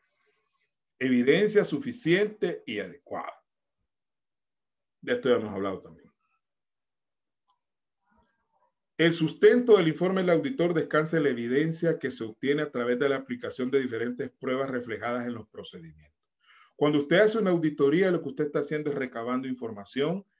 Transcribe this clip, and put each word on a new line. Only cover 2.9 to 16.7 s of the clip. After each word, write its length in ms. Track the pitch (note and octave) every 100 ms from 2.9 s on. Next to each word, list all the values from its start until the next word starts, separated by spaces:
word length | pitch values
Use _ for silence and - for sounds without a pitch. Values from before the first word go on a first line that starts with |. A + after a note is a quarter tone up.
| - - - - - _ _ _ _ _ _ _ _ _ _ _ _ _ _ _ _
De 120 | -
esto 160 | B2 B2+
ya 60 | A#2+
hemos 180 | G#2+
hablado 280 | G2 G2 F#2
también. 280 | - E2 - _ _ _ _ _ _ _ _ _ _ _ _ _ _ _ _ _ _ _ _ A3 _ _ _ _ _ _ _ -
El 160 | E3
sustento 640 | E3 D#3+ - G#3 B3 B3 G#3
del 100 | E3
informe 340 | D3+ F3+ F#3+
del 80 | F3+
auditor 460 | E3 C#3 C3 E3+ D#3+
descansa 420 | C#3+ D3+ D#3+ E3
en 60 |
la 60 | D3
evidencia 680 | A#2+ A#2 C3 D#3+ E3 E3 D#3
que 140 | C3
se 120 | B2
obtiene 380 | A2+ - C3 D3
a 80 | D3+
través 300 | C3 A#2+ B2
de 100 | C#3
la 60 | C3+
aplicación 560 | C3+ A#2+ A2 - B2+
de 80 | C#3
diferentes 500 | B2+ A2+ A#2+ B2 B2+
pruebas 400 | - B2+ B2+ C#3
reflejadas 560 | B2+ - G#2 A2+ B2 A#2+
en 80 |
los 160 | A#2 G#2+
procedimientos. 720 | A#2+ - F#2 E2 D#2 D2+ _ _ _ _ - _